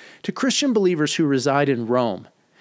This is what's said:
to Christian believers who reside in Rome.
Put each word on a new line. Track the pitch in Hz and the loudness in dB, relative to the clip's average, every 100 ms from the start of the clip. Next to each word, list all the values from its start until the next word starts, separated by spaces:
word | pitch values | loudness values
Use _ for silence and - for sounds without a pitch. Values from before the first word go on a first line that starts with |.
| - - | -20 -16
to | - | -10
Christian | - 269 - 285 | -4 -2 0 0
believers | 220 185 160 147 - | 2 2 2 0 0
who | 151 | 0
reside | 139 135 139 143 | 2 2 0 0
in | 123 113 | 0 0
Rome. | 123 120 92 - _ _ _ | 0 0 -4 -12 _ _ _